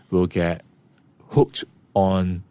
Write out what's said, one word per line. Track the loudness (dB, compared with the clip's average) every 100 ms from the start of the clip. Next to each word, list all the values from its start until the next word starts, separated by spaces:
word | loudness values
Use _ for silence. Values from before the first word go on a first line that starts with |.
| _
will | 0 0
get | 0 -2 -4 -10 _ _ _ _ _ -4
hooked | 0 0 -2 -10 _ _
on | 0 2 2 -2 -6 -8